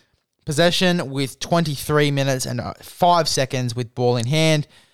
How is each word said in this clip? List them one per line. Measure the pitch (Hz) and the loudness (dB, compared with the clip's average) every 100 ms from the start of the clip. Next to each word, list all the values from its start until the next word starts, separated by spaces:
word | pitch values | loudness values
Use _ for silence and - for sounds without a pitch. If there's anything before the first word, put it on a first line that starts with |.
| _ _ _ _ | _ _ _ _
possession | - 143 175 170 185 175 135 | -4 2 2 2 2 0 -2
with | 135 135 - | -4 -6 -6
twenty-three | - 170 160 139 - 151 147 | -2 0 0 -4 0 2 2
minutes | 139 135 131 131 | 2 0 -2 -4
and, | 123 | -6
uh, | - - | -8 -12
five | - - 175 175 156 | -18 0 2 4 2
seconds | - 131 131 123 117 | -2 -2 -4 -4 -6
with | 117 | -8
ball | - 123 123 | -2 0 0
in | 117 | 0
hand. | 156 160 156 - _ _ | 2 2 2 -2 _ _